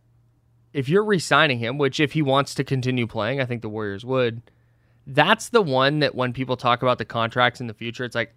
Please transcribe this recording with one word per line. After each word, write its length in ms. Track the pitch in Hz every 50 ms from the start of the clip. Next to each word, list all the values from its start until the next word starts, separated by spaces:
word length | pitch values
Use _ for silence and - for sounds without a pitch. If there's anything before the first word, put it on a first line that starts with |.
| _ _ _ _ _ _ _ _ _ _ _ _ _ _ -
if 160 | 147 123 131
you're 140 | 175 202 214
re-signing 540 | 214 202 165 - - 147 143 160 147 127 117
him, 180 | 117 113 135
which 220 | 147 143 131 - -
if 140 | 151 139 -
he 100 | 160 147
wants 320 | 131 131 139 139 - -
to 80 | - 135
continue 420 | - 139 131 123 127 127 123 117
playing, 340 | 107 - 117 101 113 139 139
I 40 | 127
think 160 | 123 120 110
the 80 | 113 110
Warriors 340 | 107 110 107 101 98 98 120
would, 380 | 123 131 131 123 117 113 117 - _ _ _ _ _ _ _ _ _ _ _ -
that's 440 | 139 131 143 151 185 220 - - -
the 120 | - 233
one 380 | 196 147 131 127 131 139 151 151
that 160 | 143 - -
when 180 | 117 127 123 117
people 240 | 131 131 127 127
talk 240 | - - 120 120 120
about 160 | 131 127 120
the 80 | - 120
contracts 560 | - - 117 113 113 - 127 123 120 - -
in 60 | 127
the 60 | 117 110
future, 280 | - 113 117 117 - 127
it's 120 | 117 -
like, 180 | 120 113 - _